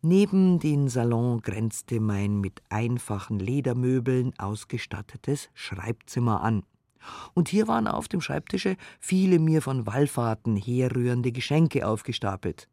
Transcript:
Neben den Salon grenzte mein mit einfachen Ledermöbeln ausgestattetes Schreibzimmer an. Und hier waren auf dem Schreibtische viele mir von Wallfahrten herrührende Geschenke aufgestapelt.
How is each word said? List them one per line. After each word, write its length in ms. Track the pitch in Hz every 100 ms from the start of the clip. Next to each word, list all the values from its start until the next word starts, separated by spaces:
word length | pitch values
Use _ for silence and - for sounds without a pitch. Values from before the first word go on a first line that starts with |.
Neben 560 | 160 185 202 190 185 175
den 320 | 156 143 139
Salon 500 | 123 120 117 123 120
grenzte 580 | - 104 113 - - 120
mein 420 | 107 101 101 104
mit 220 | 95 - _
einfachen 680 | 107 117 123 - 101 - 107
Ledermöbeln 1000 | 95 135 131 123 127 131 120 127 127 -
ausgestattetes 1080 | 98 107 - 120 - - 101 - - 147 -
Schreibzimmer 880 | - - 95 101 117 - - 120 104
an. 200 | 113 110 - _ _ _ - - -
Und 160 | - 170
hier 200 | 202 220
waren 180 | 226 214
auf 200 | - -
dem 140 | 185
Schreibtische 560 | - 139 - 190 190 185 - -
viele 400 | - 185 190 175
mir 240 | 160 160
von 240 | 139 131 110
Wallfahrten 720 | 113 143 - 117 110 - 104
herrührende 760 | 98 123 127 123 120 123 123
Geschenke 560 | 120 - 147 165 139 -
aufgestapelt. 800 | 107 - 117 104 95 92 80 -